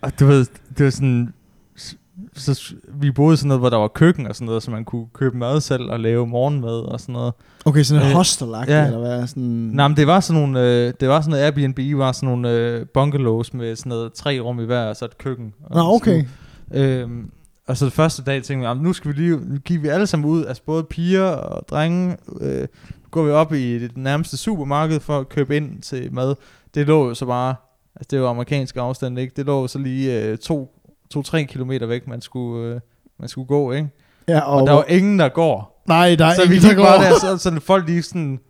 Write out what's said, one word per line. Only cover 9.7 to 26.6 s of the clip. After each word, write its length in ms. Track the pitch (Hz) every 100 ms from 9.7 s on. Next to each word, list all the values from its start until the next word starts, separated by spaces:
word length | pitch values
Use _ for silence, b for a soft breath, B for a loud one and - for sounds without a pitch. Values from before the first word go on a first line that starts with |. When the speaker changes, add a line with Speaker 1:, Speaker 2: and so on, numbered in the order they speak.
| 120 143
Speaker 1:
men 100 | 147
det 100 | 151
var 120 | 180
sådan 220 | - 160
nogle, 200 | 143 131
øh, 320 | 123 123 120 127
det 100 | 131
var 120 | 147
sådan 80 | 156
noget 120 | 147
Airbnb, 360 | 147 143 139 135 135 143
var 140 | 131
sådan 180 | 123 135
nogle, 220 | 123 120
øh, 340 | 117 117 117 -
bungalows 600 | 135 139 143 123 113 117
med 220 | 127 117 113
sådan 140 | -
noget 240 | 117 113
tre 260 | - 147 139
rum 200 | 120 123
i 60 | 113
hver, 180 | 123 113
og 100 | 107
så 100 | 120
et 120 | _
køkken 360 | 139 123 113 101
og 120 | 151 165
Speaker 2:
Nå, 60 | 165
Speaker 1:
en 60 | 226
Speaker 2:
okay. 280 | 220 170 131 131 b b b
Speaker 1:
stue. 120 | -
Øhm, 480 | 135 131 120 120 110 - _ _ -
og 100 | 127
så 120 | 139
første 340 | - 160 -
dag 100 | 131 139
tænkte 120 | 120 135
vi, 60 | 120
"Jamen, 180 | 123
nu 100 | 160
skal 180 | 180 151
vi 100 | 143
lige, 100 | 170 160 123
nu 120 | 139 -
giver 160 | 175
vi 60 | 147
alle 200 | 160 202
sammen 220 | 160 147
ud, 160 | 165 147
altså 180 | 123 -
både 180 | 160
piger 400 | 160 - 170 190
og 440 | 190 151 50 50 -
drenge, 480 | 147 156 175 180 175 - -
øh, 260 | - 65 65 B B B B
går 120 | 160
vi 80 | 151
op 220 | 147 160
i 260 | 151 123 120
det 180 | 120 120
nærmeste 400 | 131 147 165 131
supermarked 640 | - 202 139 143 156 156
for 200 | - 147
at 100 | 135
købe 260 | - 135 147
ind 240 | 147 110
til 320 | - 131 123
mad." 220 | 127 131 139 b b